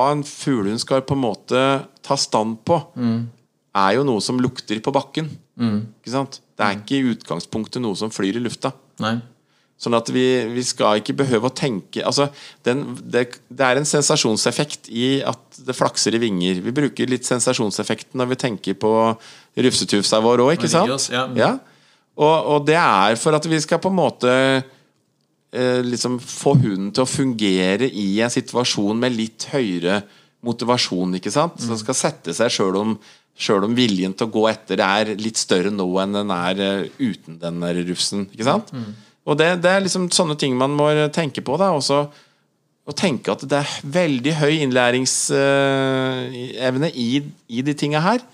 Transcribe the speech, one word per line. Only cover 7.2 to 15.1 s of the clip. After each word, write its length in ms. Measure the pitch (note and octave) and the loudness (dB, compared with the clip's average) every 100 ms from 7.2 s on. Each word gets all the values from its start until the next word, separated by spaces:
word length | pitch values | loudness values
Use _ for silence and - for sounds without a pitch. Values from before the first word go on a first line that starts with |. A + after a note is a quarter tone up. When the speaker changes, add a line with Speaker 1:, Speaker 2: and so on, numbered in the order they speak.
| - D#2+ - A2+ G#2+ B2+ | -4 -8 -6 -8 -6 -4
Speaker 1:
noe 120 | A#2 | -4
som 160 | F2+ A2 | -4 -6
flyr 240 | - G2 A2 | -2 -2 -2
i 60 | |
lufta. 300 | A#2+ - C3+ - _ - | -4 -4 -6 -8 _ -6
Speaker 2:
Nei. 200 | A2 A#2 - _ _ _ _ - | -2 -2 -6 _ _ _ _ -8
Speaker 1:
Sånn 140 | A#2+ A#2 | 0 0
at 120 | A2+ | 0
vi, 140 | B2+ B2+ B2+ | 0 2 2
vi 180 | A2+ B2 | 0 -4
skal 360 | B2 - G#2+ G#2+ | -4 0 2 2
ikke 140 | G#2+ C#3 | 0 -2
behøve 320 | C3+ A#2 B2 | 2 2 0
å 60 | |
tenke, 480 | - D3+ G2+ - A2+ | -2 -2 -4 -6 -6
altså, 220 | G2 C3+ C#3+ D3 - - | -2 0 0 -2 -20 -6
den, 320 | - C3 B2 B2 | -2 -2 -4 -10
det, 220 | - A#2+ B2 - | -2 0 0 -6
det 200 | - A#2+ | -12 0
er 140 | C3+ B2+ | 2 2
en 80 | D3 | 2
sensasjonseffekt 1040 | D#3 C#3 D3+ B2 G#2+ B2+ A2+ D3 - - | 2 2 2 2 2 0 0 -4 -4 -10
i 320 | A2+ B2+ | -2 0